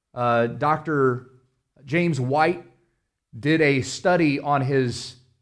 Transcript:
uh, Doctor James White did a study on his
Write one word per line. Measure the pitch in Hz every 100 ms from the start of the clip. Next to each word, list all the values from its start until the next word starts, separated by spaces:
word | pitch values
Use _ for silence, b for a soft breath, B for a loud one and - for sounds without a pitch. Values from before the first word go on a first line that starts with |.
| _
uh, | 123 120 117 117
Doctor | 120 147 156 160 147 131 123 - _ _ _ _ _ 139
James | 160 175 135
White | 123 143 160 180 - _ _ _ _ _ _ 117
did | 139 160
a | 147 135
study | - - 190 180 156 139
on | 143 143
his | 131 139 127 - - - _ _